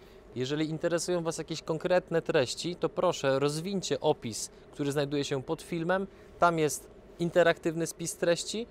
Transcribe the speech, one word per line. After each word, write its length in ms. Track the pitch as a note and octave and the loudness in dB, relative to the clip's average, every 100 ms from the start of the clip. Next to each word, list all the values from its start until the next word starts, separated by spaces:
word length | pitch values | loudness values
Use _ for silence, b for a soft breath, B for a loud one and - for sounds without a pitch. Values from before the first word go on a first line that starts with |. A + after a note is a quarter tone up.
| B B B A#2+ | B B B -6
Jeżeli 340 | B2+ D3 D#3 | -4 -2 -2
interesują 540 | D#3 E3+ E3+ E3+ F3 | -2 -2 -2 0 -2
Was 140 | E3 D#3+ | -2 -6
jakieś 240 | D3+ D#3 | -8 -8
konkretne 600 | - D#3+ F3+ F3+ - E3 | -4 -4 2 0 2 -2
treści, 540 | - D#3 B2 - E3 F3 | 2 2 2 -2 -6 -4
to 140 | D#3+ | -4
proszę, 500 | - F3+ D3 C3+ C3+ | 2 0 2 2 2
rozwinьcie 600 | C#3+ D#3 F3 G3 - C#3+ | 2 0 -4 -4 -2 0
opis, 520 | D3+ D3 A#2 G#2 - B B | 2 0 -2 -8 -10 B B
który 200 | - C#3+ | -4 -2
znajduje 320 | C#3+ C#3+ D3 | 0 -2 -2
się 200 | C#3+ C#3 | -2 -4
pod 180 | B2+ D#3+ | -4 -8
filmem. 460 | - E3+ E3 F#3+ G3 B B - | -6 -6 0 0 -2 B B 2
Tam 200 | F3 E3 | 4 4
jest 280 | D3+ - - - - - | 0 0 -10 -20 -20 -4
interaktywny 680 | F3 F3 E3+ E3 F3 D#3+ D#3+ | 2 6 6 4 -2 -2 -4
spis 300 | - E3+ - | -4 -8 0
treści, 500 | F3 E3 - G#3+ A#3 | 2 2 0 -6 -8